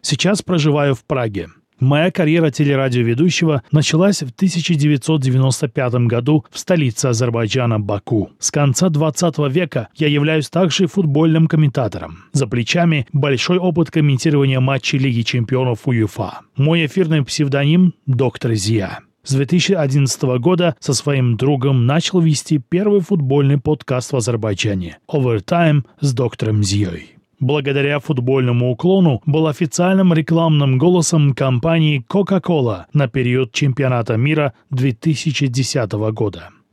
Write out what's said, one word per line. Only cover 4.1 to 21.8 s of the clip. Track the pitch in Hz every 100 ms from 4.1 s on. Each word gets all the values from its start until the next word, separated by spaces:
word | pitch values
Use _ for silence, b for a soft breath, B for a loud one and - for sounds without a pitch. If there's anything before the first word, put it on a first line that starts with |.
| 196
в | 135
тысяча | - 190 170 151 160
девятьсот | 147 143 - 156
девяносто | 131 127 131 123 139
пятом | - 127 123 120
году | 117 120 151 -
в | -
столице | - 175 131 - 135
Азербайджана | 113 123 117 113 123 120 110
Баку. | 101 101 - 113 90 _
С | -
конца | 151 139 127 185
двадцатого | 147 156 - 175 156 147
века | 147 170 135 110 -
я | 151
являюсь | 147 151 156 139
также | 170 185 - 180
футбольным | - 160 139 165 160 160
комментатором. | 160 151 - 110 95 80 82 _
За | 143 123
плечами | 120 117 175 170 151 123
большой | 143 143 127 - 180
опыт | 180 165 156
комментирования | 165 147 131 165 147 135 131
матчей | 127 135 - 139
Лиги | 135 117
чемпионов | 110 123 107 127 127 113 -
уефа. | 120 107 - 98 - _ -
Мой | 143 170 156
эфирный | 190 170 160
псевдоним — | 131 - 143 139 139 170 185 - -
Доктор | 123 127 - 120 110
Зия. | 95 110 92 - _ _ -
С |
две | 135 139
тысячи | 175 180
одиннадцатого | 190 143 143 135 - 135 127
года | 120 180 175 -
со | -
своим | 135 - 139 123 110
другом | 135 143 135 131